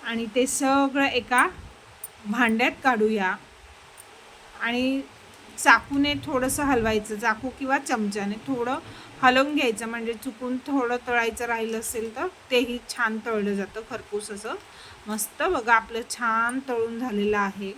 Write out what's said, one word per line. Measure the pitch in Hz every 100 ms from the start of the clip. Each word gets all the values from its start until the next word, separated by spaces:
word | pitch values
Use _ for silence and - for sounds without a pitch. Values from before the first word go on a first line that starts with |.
आणि | 233 226 226 247
ते | 262
सगळं | - 269 277 277 269 277
एका | 247 - 247 330 370 - - - - - - 214
भांड्यात | 226 240 220 262 311
काढूया. | 269 240 214 220 185 202 - - - - - - - - - - - -
आणि | 226 240 262 269 269 - - - - -
चाकूने | - 226 - 277 285
थोडंसं | 285 - 269 254 269
हलवायचं, | 277 254 220 220 208 214
चाकू | 226 220 254 247
किंवा | 269 277
चमच्याने | 277 226 208 208 202 220
थोडं | 240 262 240 285 - - - -
हलवून | 254 254 285 302
घ्यायचं, | 262 214 226
म्हणजे | 233 226
चुकून | 226 262 220 247 254
थोडं | 254 277 240 247 240
तळायचं | 240 233 220 240
राहिलं | 226 226 220
असेल | 226 233 226 220
तर | 349 - -
तेही | 247 247 240 -
छान | - 233 220 214
तळलं | 220 202 196
जातं | 190 - 226
खरपूस | 233 - 208 208
असं | 202 - 359 - - - - -
मस्त. | 214 - -
बघा, | 311 349 226
आपलं | 226 220 226 240
छान | - 233 220 233 254
तळून | 262 233 226 233
झालेलं | 254 208 208 208
आहे. | 196 196 196